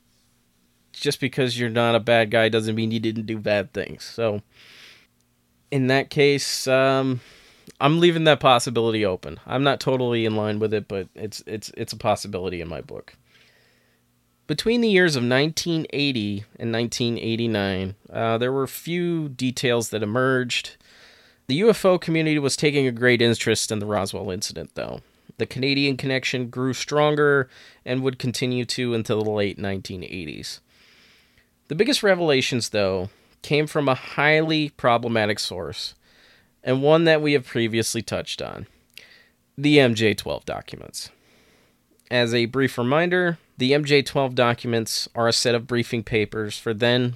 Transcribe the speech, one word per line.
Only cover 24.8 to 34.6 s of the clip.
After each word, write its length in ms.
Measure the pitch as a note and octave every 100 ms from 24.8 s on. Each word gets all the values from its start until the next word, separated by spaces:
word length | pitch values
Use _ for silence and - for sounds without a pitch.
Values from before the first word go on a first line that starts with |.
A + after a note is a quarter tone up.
| A1+ B1+ - _ - -
The 80 | A2+
Canadian 520 | B2+ C3+ C#3 C#3+ C3
connection 520 | C3+ C3 - C3 A#2+
grew 240 | B2+ C3
stronger 760 | B2 - D3 D3+ D3+ D3 C#3+ C3 - - _ -
and 160 | C3
would 160 | C3 B2+
continue 440 | B2+ A2 B2+ B2 A#2+
to 280 | - B2
until 280 | A#2 A2 G#2+
the 80 | G#2+
late 300 | G#2+ G#2 D#2
nineteen 460 | G2 G2 - F#2 -
eighties. 560 | F#2 D2+ A1 - - _ _ _ _ _ _ _ _ _ _ _
The 80 | D#3
biggest 260 | A3+ -
revelations, 680 | G#3 F#3 E3 C3+ - B2+ -
though, 400 | G#2 G2 F#2+ F#2 - _ _
came 260 | - D3 D3+
from 220 | D#3+ C#3
a 60 | B2+
highly 760 | - - D3 D#3 D#3+ D#3